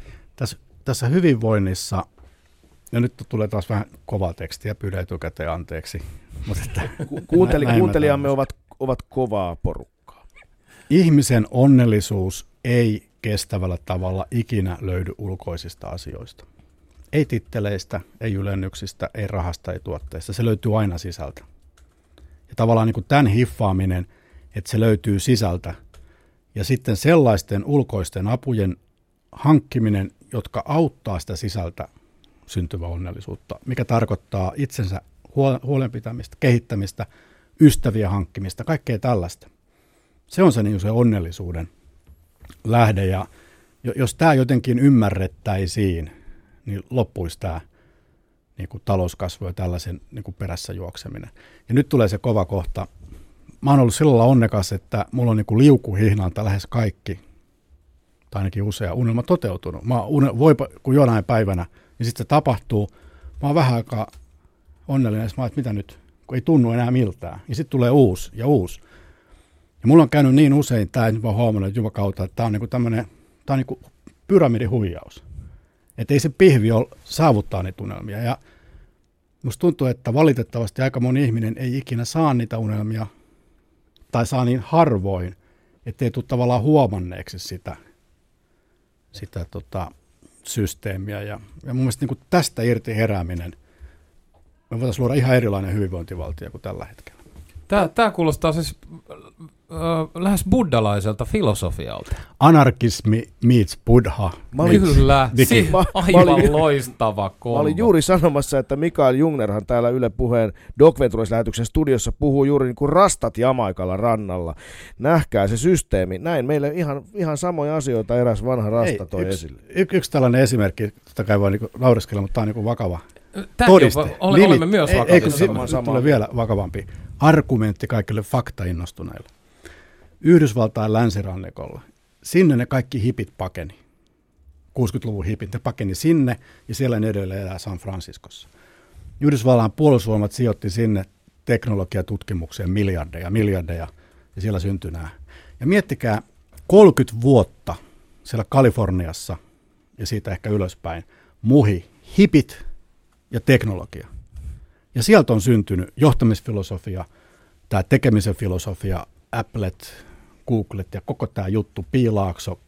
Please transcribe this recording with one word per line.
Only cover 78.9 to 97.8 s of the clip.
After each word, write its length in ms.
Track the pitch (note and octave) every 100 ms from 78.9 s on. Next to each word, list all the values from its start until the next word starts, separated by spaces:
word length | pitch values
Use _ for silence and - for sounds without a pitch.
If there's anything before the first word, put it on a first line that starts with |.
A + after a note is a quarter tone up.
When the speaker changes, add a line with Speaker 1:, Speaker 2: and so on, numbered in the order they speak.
| _ _ _ _ _
Speaker 1:
musta 180 | C3 -
tuntuu, 260 | F3 - C3
että 260 | A#2+ -
valitettavasti 680 | B2+ D#3+ A#2+ A2+ A#2 A2+ -
aika 180 | C3 B2+
moni 240 | B2 C3
ihminen 340 | C3+ A2+ A2 A2+
ei 200 | C3 C3+
ikinä 280 | - A#2 A#2
saa 280 | E3 D#3
niitä 240 | B2 A#2 A2+
unelmia 500 | G#2+ G#2+ G#2+ A2 G#2+ _ _ _ _ _ _ _ _ _ _
tai 140 | A#2+ A#2
saa 200 | C3 B2
niin 140 | B2+
harvoin, 760 | - D#3+ D#3 G#2 G2 F#2 F2+ - _ _ _ _ A#2+
ettei 260 | - A#2+
tule 140 | B2+ -
tavallaan 340 | B2 B2 B2
huomanneeksi 800 | C3 D3+ A#2+ F#2+ F2+ F#2 G2 F#2+
sitä, 360 | - F2+ - - _ _ _ _ _ _ _ _ _ _ _ _ _
sitä, 340 | - - F#2+ F2+
tota, 400 | - - G2 E2 - _ _ _ _
systeemiä. 800 | - A#2 G2+ - G#2+ F#2+ G2 G#2
Ja, 180 | G#2 G#2 G#2 - C3+
ja 80 |
mun 100 | B2+
mielestä, 200 | C3 - C3+
niinku, 180 | C3 -
tästä 320 | F3+ - -
irti 340 | A#2 A2+ A#2+ G#2+
herääminen, 600 | A2 G2 F2 F2 F2 - _ _ - _ _ _ _ _ _ _ -
me 100 | A#2
voitaisiin 240 | B2 G#2
luoda 100 | A#2+
ihan 220 | C#3 B2+ B2+
erilainen 380 | A2+ G2 F#2+
hyvinvointivaltio 800 | G#2 G2 F2+ E2 F2+ D#2 D2+ E2+
kuin 100 | -
tällä 240 | G2 F#2 -
hetkellä. 380 | - - - - - - - -
Speaker 3:
Tää, 200 | G3+